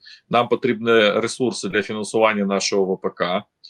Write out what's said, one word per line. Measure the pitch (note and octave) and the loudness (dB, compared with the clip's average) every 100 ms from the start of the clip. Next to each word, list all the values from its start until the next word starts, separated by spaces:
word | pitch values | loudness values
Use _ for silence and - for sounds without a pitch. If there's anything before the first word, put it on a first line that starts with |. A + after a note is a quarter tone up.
| - - _ | -20 -20 _
нам | A#2 B2 | 0 0
потрібні | A#2 A#2+ G#2+ A#2 A2+ G#2 | 0 -2 -2 2 4 4
ресурси | G#2 A2 - B2 G2+ G2+ | 2 -2 -2 -4 -4 -4
для | G2+ | -4
фінансування | G2+ G#2+ G#2 A2+ A2 G#2+ G2 | -4 -6 -4 2 2 2 -2
нашого | G2 - G2+ F#2 F#2+ | -2 0 0 0 -2
В | |
П | F#2+ | -6
К. | - F2 F#2+ - _ - | -4 -4 -4 -6 _ -20